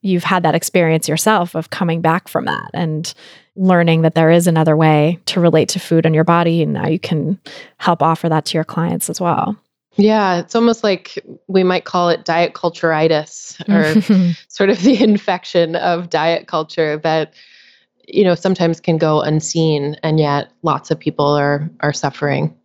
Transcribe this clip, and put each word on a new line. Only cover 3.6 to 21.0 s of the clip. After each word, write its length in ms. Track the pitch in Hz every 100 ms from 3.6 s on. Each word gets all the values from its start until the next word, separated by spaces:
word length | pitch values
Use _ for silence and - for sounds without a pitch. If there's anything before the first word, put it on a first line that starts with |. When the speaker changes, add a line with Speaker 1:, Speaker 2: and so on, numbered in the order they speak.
| 190 175 170 160
Speaker 1:
that 120 | 160
there 160 | 165 160
is 160 | 170 175
another 300 | 160 156 156
way 420 | 160 151 151 170 -
to 140 | -
relate 280 | 170 160 -
to 100 | 185
food 280 | - 165 160
and 80 |
your 100 | 160
body. 380 | 165 170 170 165
And 100 | 151
now 160 | 143 -
you 100 | 156
can 400 | - 160 151 190 - - - _
help 260 | - 170
offer 260 | 156 160 170
that 180 | 156 -
to 100 | 160
your 80 |
clients 460 | 160 - 170 170 -
as 100 | 165
well. 360 | 175 156 - 208 _ _ _ -
Speaker 2:
Yeah, 420 | 208 220 196 175
it's 160 | 170
almost 280 | 233 233 226
like 340 | 208 185 - - - - -
we 160 | 190
might 200 | 185 185
call 240 | - 185 175
it 160 | 170
diet 300 | - 165 170
culturitis 1040 | - 175 165 165 156 160 156 151 - - - -
or 680 | 202 156 160 190 196 175 165
Speaker 1:
<laughs> 40 | _
Speaker 2:
sort 220 | - 196
of 100 | 196
the 200 | 202 226
infection 760 | 247 202 - 180 - 180 165 170
of 320 | 175 170 175
diet 380 | 156 160 165 -
culture 500 | 165 156 - 156 151
that, 360 | 160 160 156 _ - - _ _ _ _ -
you 160 | -
know, 100 | 190
sometimes 460 | 170 185 185 170 165
can 180 | - 160
go 220 | 160 151
unseen, 760 | 147 156 - 170 160 151 143 151
and 160 | 156 156
yet 320 | 151 143 - _
lots 280 | 165 135 -
of 80 |
people 280 | 156